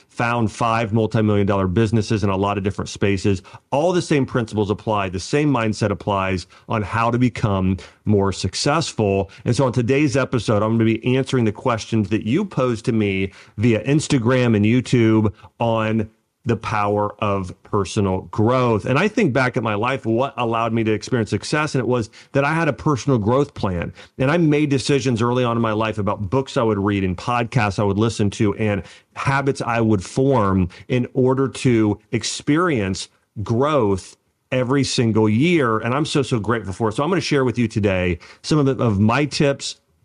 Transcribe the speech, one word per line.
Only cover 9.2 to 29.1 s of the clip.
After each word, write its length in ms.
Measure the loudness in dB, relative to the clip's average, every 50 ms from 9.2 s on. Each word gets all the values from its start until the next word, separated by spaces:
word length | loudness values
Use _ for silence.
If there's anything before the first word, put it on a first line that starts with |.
| -2 -4 -10 -6 -4
And 100 | -2 0
so 100 | 2 2
on 80 | 2 0
today's 440 | 0 0 2 2 2 2 2 2
episode, 460 | 0 0 0 -2 -2 0 0 0 2 2
I'm 80 | 2
gonna 140 | 2 2 2
be 300 | 2 0 0 0 0 0
answering 280 | 0 0 0 0 0 0
the 80 | 0
questions 580 | -2 -2 -2 -2 -2 -2 -2 -2 -2 -2 0 0
that 160 | -2 -2 -2
you 200 | -2 -2 -2 -2
posed 400 | -4 -2 -2 -2 -2 -2 -4 -4
to 80 | -2 0
me 380 | 0 0 0 0 -2 -4 -6 -8 -12 -20 -14 _
via 260 | 0 2 2 2 2 2
Instagram 720 | 2 0 0 2 2 0 0 2 2 2 2 2 2 2
and 100 | 4 4
YouTube 680 | 4 2 2 2 2 2 4 4 4 4 4 2 0 -2 -6 -14 -14 _ -4
on 500 | -2 0 0 0 0 0 0 -2 -4 -4 -10 _ _ _ _ _ -4
the 120 | -4 -4
power 580 | -2 -4 -4 -2 0 0 0 0 0 -2 -2 -4 -4 -2
of 320 | -2 -2 -2 -4 -8 -12 -16 -10
personal 600 | -4 -4 -2 -2 -2 -2 0 0 0 0 -2 -6
growth. 600 | -4 -2 0 2 2 2 2 2 2 0 0 0
And 160 | 0 0 0
I 80 | 0
think 240 | 0 0 0 0 0
back 240 | 2 0 0 0 -2
at 80 | -2 -2
my 120 | -2 -2
life, 300 | -2 -2 -2 -4 -4 -2
what 280 | -2 0 0 0 -2 -4
allowed 380 | -4 -4 -2 -2 -2 -2 0 0
me 100 | 0 0
to 80 | 0
experience 380 | -2 -2 -2 -2 -2 -2 0 -2
success, 440 | -4 -4 -4 -2 -2 -2 -2 -2 -2
and 60 | -2
it 80 | 0
was 220 | 0 0 -2 -2 -6 -10 -18 -12 _ -2
that 100 | 0 0
I 100 | 0 0
had 140 | 0 0
a 60 | -2 -2
personal 440 | -2 0 0 0 0 0 0 0
growth 360 | 2 2 2 2 2 0 -2 -4
plan. 400 | -4 -4 -2 -2 -4 -6 -8 -10 -14 -20 -12 _
And 120 | -2 0 0
I 60 | 2
made 340 | 2 4 4 2 2 2 0
decisions 520 | 0 0 0 0 0 0 0 0 0 2
early 240 | 2 0 2 0 0
on 100 | 0 0
in 60 | 0
my 100 | 0 0
life 260 | 0 -2 -2 -2 -2
about 320 | -2 -2 -2 -2 -4 -4 -2
books 280 | -2 -2 -2 -2 -2
I 60 | 0 2
would 160 | 2 2 2
read 260 | 0 0 0 0 0
and 120 | -2 -2
podcasts 600 | -4 -4 -2 -2 -2 -2 0 0 0 0 0 0 0
I 40 | 0
would 140 | 0 2
listen 320 | 2 0 0 0 0 -2 0
to 220 | 0 0 0 0 0
and 280 | 0 -2 -2 -2 -2 -6 -10 -16 -20 _ _